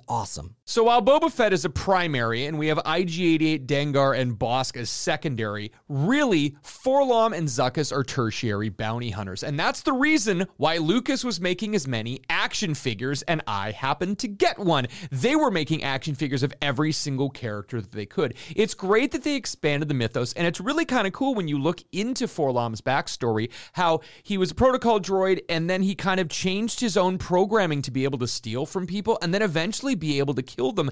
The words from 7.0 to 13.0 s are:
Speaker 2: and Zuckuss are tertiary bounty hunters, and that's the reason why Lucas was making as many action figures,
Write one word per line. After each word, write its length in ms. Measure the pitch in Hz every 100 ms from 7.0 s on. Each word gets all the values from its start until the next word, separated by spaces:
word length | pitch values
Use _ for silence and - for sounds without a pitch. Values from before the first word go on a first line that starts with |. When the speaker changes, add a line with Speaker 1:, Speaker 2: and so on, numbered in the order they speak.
| 269 233 226 170
Speaker 2:
and 120 | 156
Zuckuss 480 | 120 127 160 143 139
are 80 |
tertiary 680 | 131 - 113 - 113 101 107
bounty 400 | 90 110 117 120
hunters, 340 | 101 98 92
and 160 | - 143
that's 220 | 202 277
the 120 | -
reason 520 | 262 294 311 208 175 190 -
why 220 | 147 170
Lucas 480 | 156 226 247 262 247
was 160 | 170
making 340 | 180 180 220 208
as 100 | 135
many 360 | 117 110 131 -
action 440 | 170 226 - 196 147
figures, 480 | 135 107